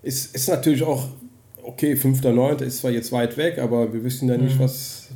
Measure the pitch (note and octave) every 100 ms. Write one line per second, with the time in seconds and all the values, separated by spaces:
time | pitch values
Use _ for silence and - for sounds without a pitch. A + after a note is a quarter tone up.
0 | C#3 C3 - C3+ F#3+ E3 D#3+ C3 B2 C3
1 | - - - - _ - B2 - D3 C3+
2 | C3+ C3 C3+ A#2 C3+ C#3 B2+ - C3 A#2
3 | A2+ B2 A#2 C3 E3 E3 A#2+ A#2+ A2+ A2+
4 | B2 B2+ B2+ B2 C3 C3 C3 - - -
5 | -